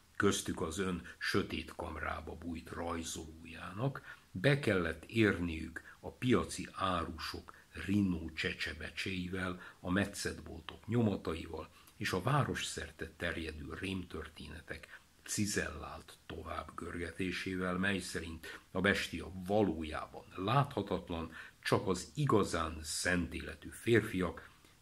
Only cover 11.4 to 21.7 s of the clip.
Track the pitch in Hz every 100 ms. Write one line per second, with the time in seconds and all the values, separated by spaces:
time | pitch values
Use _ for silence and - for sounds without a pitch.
11.4 | 82 - 85 - - - 101 92 107 143
12.4 | 104 87 - - 82 - - - 85 82
13.4 | 80 76 80 78 95 95 90 85 73 -
14.4 | - 82 - 76 - - - - - -
15.4 | 101 95 80 76 - - - - - 82
16.4 | 82 80 80 - 85 87 85 - 92 87
17.4 | 95 92 92 90 98 95 - 85 82 80
18.4 | - - - 92 95 92 - 82 85 92
19.4 | 90 104 98 80 78 71 - - - -
20.4 | 95 135 - - 98 90 - 85 80 -
21.4 | - - -